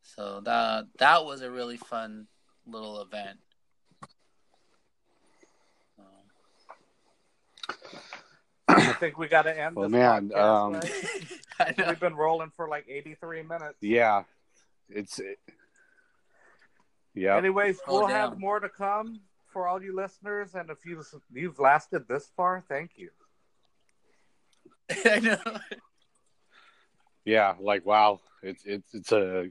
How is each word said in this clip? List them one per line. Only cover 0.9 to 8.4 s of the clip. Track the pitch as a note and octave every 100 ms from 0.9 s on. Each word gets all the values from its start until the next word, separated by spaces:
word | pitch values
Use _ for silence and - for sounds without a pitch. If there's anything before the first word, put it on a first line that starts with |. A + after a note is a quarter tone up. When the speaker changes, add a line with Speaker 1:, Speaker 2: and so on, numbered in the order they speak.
| -
Speaker 1:
that | C#3 E3
was | D#3 C#3
a | B2+
really | B2 A#2+ A#2
fun | - A#2+ A2 G#2+ G#2+ _ _ _
little | - A2+ G#2+ -
event. | G2 G#2+ G2 G2 _ _ _ _ _ _ - _ _ _ _ _ _ _ _ _ _ _ _ _ _ _ _ _ _ _ F#3+ G3 G3 _ _ _ _ - _ _ _ _ _ _ _ _ - - - - - - _ _